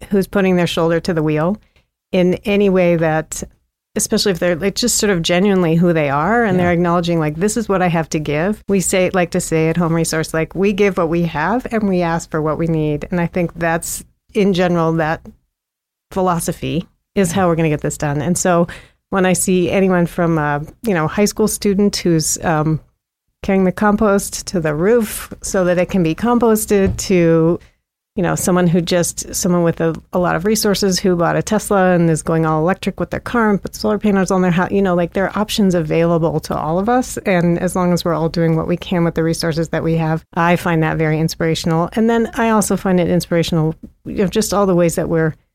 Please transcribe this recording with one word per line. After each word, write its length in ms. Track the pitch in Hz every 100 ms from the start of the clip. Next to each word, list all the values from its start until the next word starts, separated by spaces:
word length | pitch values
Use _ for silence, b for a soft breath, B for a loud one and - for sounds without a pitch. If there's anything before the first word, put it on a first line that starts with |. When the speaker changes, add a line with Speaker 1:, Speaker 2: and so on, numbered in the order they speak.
| -
Speaker 1:
who's 160 | 202 185
putting 300 | 202 190 180
their 100 | 170
shoulder 320 | - 165 170
to 120 | 196
the 80 | 165
wheel 360 | 156 151 165 214 _ _ _ _ -
in 220 | 185 180 180 214
any 240 | 202 202
way 240 | 185 175 170
that, 480 | 160 156 160 - - _ _ _ _ 214
especially 340 | - 214 208
if 80 | 170
they're, 160 | 175 165
like, 200 | 196 -
just 220 | 240 -
sort 120 | 208
of 120 | 180
genuinely 540 | 160 175 208 190 170 165
who 160 | 180
they 180 | 160 143
are, 360 | 139 170 240 220
and 100 | 180
Speaker 2:
Yeah. 60 |
Speaker 1:
they're 80 | 175
acknowledging, 460 | 170 175 175 170 165
like, 160 | 151 156
"This 220 | 208 233
is 100 | 214
what 140 | 190
I 80 | 180
have 180 | 165 156
to 80 | 160
give." 440 | 147 147 185 208 -
We 100 | 196
say, 300 | - 190 180
like 180 | 185 175
to 100 | 180
say 260 | - 160 160
at 80 | 170
Home 180 | 165
Resource, 400 | 165 160 160 151
like, 220 | 160 160 165
"We 160 | 202
give 260 | 202 202 190
what 120 | 165
we 140 | 170
have 440 | 170 151 165 240 -
and 180 | 220 202
we 120 | 180
ask 300 | 170 165 -
for 100 | 156
what 160 | 156 147
we 100 | 165
need." 380 | 160 151 147 -
And 80 | 180
I 80 | 170
think 240 | 185 170 165
that's, 480 | 170 170 - - - _ _
in 200 | 220 202
general, 400 | 180 180 175 160
that 260 | 165 156 165 - - _ _ _ _ _ _ -
philosophy 760 | 196 185 170 - 165 131 151 - _ _ 208
is 140 | 175
Speaker 2:
Yeah. 40 | 190
Speaker 1:
how 120 | 180
we're 80 | 165
gonna 140 | 160
get 120 | 147
this 160 | 151 -
done. 240 | 151 143
And 160 | 160 175
so 300 | 185 170 175 B B B -
when 160 | 196 185
I 80 |
see 360 | 175 - 180 170
anyone 360 | 196 190 180 170
from 320 | - 170 160
a, 240 | 147 147 151 -
you 100 | 226
know, 140 | 175 156
high 180 | - 208
school 220 | - 214
student 500 | - 202 196 208 -
who's, 400 | 180 160 151 -
um, 360 | 180 151 156 156 - _ _ _ _ -
carrying 200 | - 190 185
the 60 |
compost 720 | - 208 208 214 202 - - -
to 120 | 185
the 160 | 156 151
roof 580 | 190 240 214 - - -
so 240 | - 196 180
that 120 | 175
it 120 | 175
can 140 | 190
be 100 | 160 160
composted, 800 | 233 240 233 214 - 202 190 -
to, 600 | - 185 165 165 165 175 b b _ _ _ -
you 60 |
know, 120 | 170 156
someone 320 | - 180 175
who 140 | 175
just, 520 | 170 180 165 - -
someone 300 | - 180 175
with 180 | 165 165
a, 140 | 165 156 -
a 60 | 180
lot 160 | 170 160
of 100 | 196
resources 540 | 214 214 190 202 185
who 160 | 190 175
bought 200 | 165 156
a 60 |
Tesla 520 | - 214 - 202 185 180
and 140 | 170
is 120 | 156
going 240 | - 165 160
all 140 | 156
electric 380 | 165 - 202 -
with 100 | 175
their 100 | -
car 280 | - 240 214
and 120 | 196
put 120 | -
solar 240 | - 214 208
panels 320 | 214 196 180
on 100 | 190
their 80 | 180
house, 180 | 175 175
you 120 | 196
know, 120 | 196
like, 200 | 175 170
there 120 | 196 185
are 140 | 196
options 340 | 214 - 196
available 640 | 175 156 160 170 170 160 151
to 140 | - -
all 220 | 151 175
of 100 | 208
us. 300 | 247 247 233
And 380 | 214 180 170 170
as 160 | 180 185
long 180 | 180
as 120 | 170 175
we're 80 |
all 160 | 151 165
doing 260 | 170 165 160
what 120 | 165
we 100 | 175
can 260 | - 175
with 120 | 170 -
the 80 |
resources 460 | 160 165 170 156 160
that 140 | 160
we 120 | 165 165
have, 280 | 160 160 - 175
I 200 | 170 175
find 280 | 175 165
that 140 | 160 156
very 220 | 156 156
inspirational. 720 | 160 - 165 160 175 160 175
And 160 | 233 226
then 200 | 233 226 -
I 140 | 226
also 280 | 214 - 196
find 220 | 196 185
it 100 | 170
inspirational, 640 | 175 - 170 160 170 156 160 - _ -
you 100 | 185
know, 100 | 185
just 260 | 220 208
all 120 | 185 196
the 80 | 175
ways 200 | 170 180
that 140 | 151
we're 240 | 165 160 - _